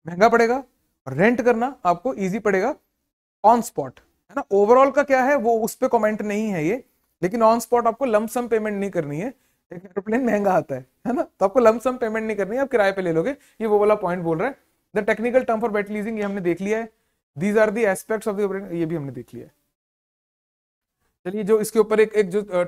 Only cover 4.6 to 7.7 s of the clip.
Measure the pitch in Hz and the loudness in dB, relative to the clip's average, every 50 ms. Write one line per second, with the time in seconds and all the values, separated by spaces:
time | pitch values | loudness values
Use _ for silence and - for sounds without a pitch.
4.6 | 202 208 247 262 269 277 - 285 277 285 269 262 247 269 294 277 208 233 233 226 | 6 6 6 6 6 4 4 2 2 2 2 2 2 2 0 0 2 0 0 0
5.6 | 220 220 - - 254 254 - 233 214 214 214 202 208 208 202 208 220 220 196 165 | -2 -4 -4 -2 -2 0 2 2 0 0 -2 -2 -4 -4 -4 -4 -2 -2 -2 -2
6.6 | 151 165 214 180 - _ _ _ _ _ _ _ 165 185 208 233 226 220 226 240 | -2 -2 -2 -4 -6 _ _ _ _ _ _ _ -4 -2 0 2 4 4 4 2
7.6 | - - | 0 0